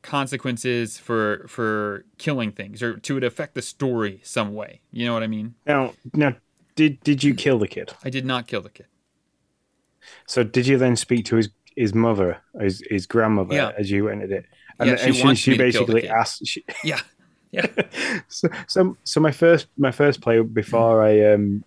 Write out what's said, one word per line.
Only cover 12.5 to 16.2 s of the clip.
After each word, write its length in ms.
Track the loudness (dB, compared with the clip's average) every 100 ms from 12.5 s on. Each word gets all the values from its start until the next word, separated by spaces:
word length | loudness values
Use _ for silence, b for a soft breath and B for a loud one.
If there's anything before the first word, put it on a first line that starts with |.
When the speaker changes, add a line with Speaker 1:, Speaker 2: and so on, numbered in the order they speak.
| -4
Speaker 2:
his, 240 | -4 -4 -4
his 160 | -6 -2
grandmother, 480 | 0 2 0 0
Speaker 1:
Yeah. 180 | -2 -2 -4
Speaker 2:
as 140 | -2
you 180 | -2 -2
entered 220 | -4 -6
it? 140 | -8 -10 B B -2
And 100 | 0
Speaker 1:
Yeah, 60 | 2
Speaker 2:
then, 80 |
Speaker 1:
she 40 | 0
Speaker 2:
and 60 | 2
she, 60 |
Speaker 1:
wants 180 | 4 4
Speaker 2:
she 100 | 2
Speaker 1:
me 60 | 4
to 140 | 4
kill 140 | 2 2
the 80 |
Speaker 2:
basically 80 | 2
Speaker 1:
kid. 60 | 2
Speaker 2:
asked. 360 | 0